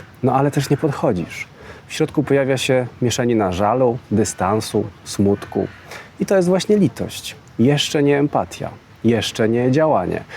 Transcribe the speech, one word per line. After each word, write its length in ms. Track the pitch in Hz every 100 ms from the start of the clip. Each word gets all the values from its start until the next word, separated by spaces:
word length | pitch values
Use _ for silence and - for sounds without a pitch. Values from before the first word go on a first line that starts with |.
| - -
no 100 | 127
ale 180 | 131 143
też 200 | 147 139
nie 60 | 143
podchodzisz. 680 | 160 135 156 92 80 - - - - - -
W 60 |
środku 300 | - 156 -
pojawia 340 | 135 139 135 131
się 300 | - 127 123 -
mieszanina 500 | 123 113 120 113 98
żalu, 460 | 90 104 123 127 120 -
dystansu, 720 | 104 104 - 92 107 107 107 104 -
smutku. 600 | - - 98 101 - - 98 - - - - -
I 60 | 202
to 100 | 196
jest 120 | 175
właśnie 280 | 185 - 208
litość. 600 | 165 - 90 - - - - -
Jeszcze 440 | 120 147 - 156
nie 160 | 143 143
empatia, 520 | 143 135 92 - - - - -
jeszcze 440 | 110 117 - - 113
nie 240 | 117 123
działanie, 500 | 131 156 117 87 82 -